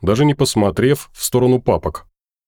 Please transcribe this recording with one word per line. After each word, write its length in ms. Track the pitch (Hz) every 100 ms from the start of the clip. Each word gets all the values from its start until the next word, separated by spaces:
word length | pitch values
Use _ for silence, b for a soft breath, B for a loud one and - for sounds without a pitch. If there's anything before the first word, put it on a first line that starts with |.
даже 240 | 92 110 147
не 80 |
посмотрев 760 | 143 135 110 101 98 123 143 -
в 100 | -
сторону 380 | - 123 127 127
папок. 460 | 120 87 80 - - _ _ _